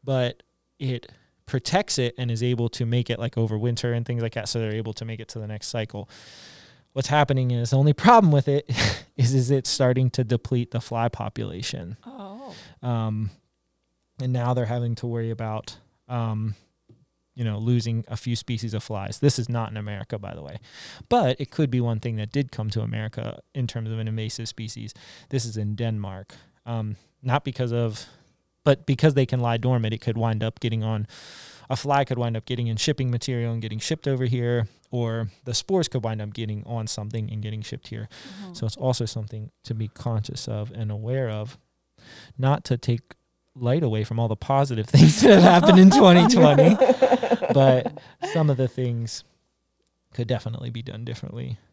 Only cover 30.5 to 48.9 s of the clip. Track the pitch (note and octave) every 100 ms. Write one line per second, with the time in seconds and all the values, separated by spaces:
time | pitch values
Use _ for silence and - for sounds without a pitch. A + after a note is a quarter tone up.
30.5 | - A#2+ A2 A2 A2 G#2 - - - -
31.5 | - - C3 C#3+ C#3 C#3 A#2+ A#2+ A2+ -
32.5 | A#2+ A#2 A2 - C#3+ B2+ A#2+ - A#2+ A#2
33.5 | A#2 A2 G#2+ - D#3 C#3+ C3 B2+ B2 A#2+
34.5 | A#2+ A2+ _ _ B2 A#2 A2+ A2+ _ -
35.5 | A2+ - F#3+ D#3 C3 A2+ A2 G#2 G#2 A2
36.5 | G#2+ G#2 A#2 A2 - G#2 A2+ G#2+ A2 G#2+
37.5 | A2 G#2 - - A2 A2 - - F#3+ G3
38.5 | F3 A2+ - C3 B2 A2+ A#2 G#2+ A2 G#2+
39.5 | _ - A2 G#2+ - A#2+ A2 G#2+ C3 -
40.5 | G#2+ G#2+ A2 G#2+ G#2 A2 C3 B2 G#2+ G#2+
41.5 | - _ _ _ _ - - - - C3
42.5 | C#3+ - A#2+ - A#2+ _ - _ _ _
43.5 | C3+ A#2+ C#3+ C#3 G#2+ G#2 A2+ A#2 G#2+ -
44.5 | C#3 C#3 A2+ G#2+ C#3 D#3 - - G3 F3+
45.5 | F3 G3+ F#3 F#3+ F#3+ F#3+ F3 E3+ - D#3
46.5 | C#3+ E3 G#3 C4 B3+ B3+ B3+ A3+ A#3+ F#3
47.5 | C#3 C3+ B2+ - - - - F4+ E3 D3+
48.5 | C3 B2+ - B2+